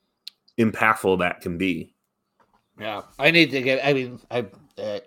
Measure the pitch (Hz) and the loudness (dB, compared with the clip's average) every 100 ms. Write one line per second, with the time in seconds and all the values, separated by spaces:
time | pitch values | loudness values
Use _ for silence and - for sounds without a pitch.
0 | _ _ - - _ - 113 101 110 110 | _ _ -20 -20 _ -2 0 2 2 2
1 | 98 92 87 85 92 85 92 82 78 _ | 2 2 0 -4 -6 -2 -2 -2 -6 _
2 | _ _ _ _ _ _ _ - 107 101 | _ _ _ _ _ _ _ -14 -10 -10
3 | - - 143 170 156 135 127 131 131 139 | -12 0 4 4 4 2 0 0 2 0
4 | 123 123 - 120 110 - _ - 104 104 | -2 -10 -8 -6 -6 -10 _ -12 -8 -8